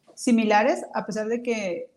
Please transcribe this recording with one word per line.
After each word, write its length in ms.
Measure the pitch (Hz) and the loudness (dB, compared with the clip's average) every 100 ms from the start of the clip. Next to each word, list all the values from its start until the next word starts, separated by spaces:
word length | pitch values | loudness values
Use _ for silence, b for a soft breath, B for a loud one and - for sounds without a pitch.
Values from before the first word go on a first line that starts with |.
| _ - | _ -6
similares, 640 | - 226 214 208 240 359 - | 2 4 4 4 4 0 -4
a 100 | 214 | -6
pesar 240 | 202 208 214 | -6 -6 -4
de 140 | 240 | -4
que 480 | 240 226 190 170 - | -4 -4 -4 -6 -10